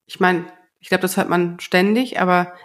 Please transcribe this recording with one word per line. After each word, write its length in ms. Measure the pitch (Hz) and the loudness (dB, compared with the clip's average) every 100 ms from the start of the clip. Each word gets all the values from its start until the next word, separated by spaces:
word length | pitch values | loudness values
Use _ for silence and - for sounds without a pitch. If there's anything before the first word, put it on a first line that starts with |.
| - | -14
ich 160 | - | -2
mein, 240 | 180 175 170 - _ _ | 0 0 -4 -16 _ _
ich 80 | - | -4
glaub, 140 | 185 | -2
das 160 | 185 196 | -2 -2
hört 100 | - | 0
man 320 | 175 175 175 | 0 0 -4
ständig, 600 | - 180 196 220 254 - | -2 2 2 2 0 0
aber 320 | 185 180 180 - | 2 2 0 -8